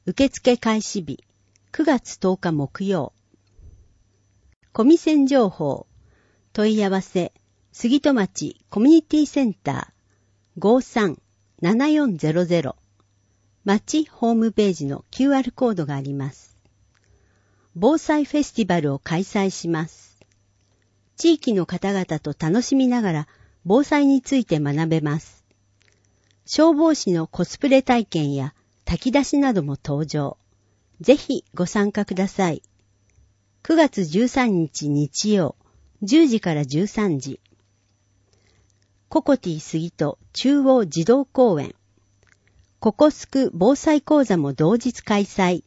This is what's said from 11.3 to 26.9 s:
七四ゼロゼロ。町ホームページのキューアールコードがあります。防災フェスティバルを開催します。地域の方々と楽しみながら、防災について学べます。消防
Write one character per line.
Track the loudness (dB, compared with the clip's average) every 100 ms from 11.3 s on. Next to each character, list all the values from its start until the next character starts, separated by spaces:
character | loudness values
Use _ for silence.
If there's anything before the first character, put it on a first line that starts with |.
| _ _ _
七 | 0 2 2
四 | 2 0 0
ゼ | 0
ロ | 0
ゼ | 0 0
ロ。 | -2 -8 _ _ _ _ _ _ _ _
町 | -2 -2 0 -4
ホ | -4 -4 0
ー |
ム | 0 0
ペ | 0 0
ー |
ジ | -2
の | -6 -8 -8
キ | -2 0
ュ |
ー | 0
ア |
ー |
ル | -2
コ | -2 -2
ー |
ド | -2 -4
が |
あ | -6
り | -6
ま | -8 -8
す。 | -12 _ _ _ _ _ _ _ _ _ _ _ _ _
防 | -2 0 2
災 | 0 -2 0
フ | -2
ェ |
ス | -2
テ | -2
ィ | -2
バ | 0
ル | -2
を | -4
開 | -4 -4
催 | -2 -2 -2
し | -4 -4
ま | -4 -6
す。 | -12 _ _ _ _ _ _ _ _ _ _ _ -2
地 | 0
域 | 0 0
の | -2
方 | -2 -4 -4
々 | -4 -4 -6
と | -6 -6
楽 | -2 0
し | 0
み | 0 0
な | 0
が | -2
ら、 | -4 -6 _ _ _
防 | 0 0
災 | 2 2
に | 2 2
つ | 0 -2
い |
て | 0 -2
学 | -2 -2 0
べ | -2
ま | -2 -4
す。 | -8 _ _ _ _ _ _ _ _ _ _ _
消 | -6 2 4
防 | 4 2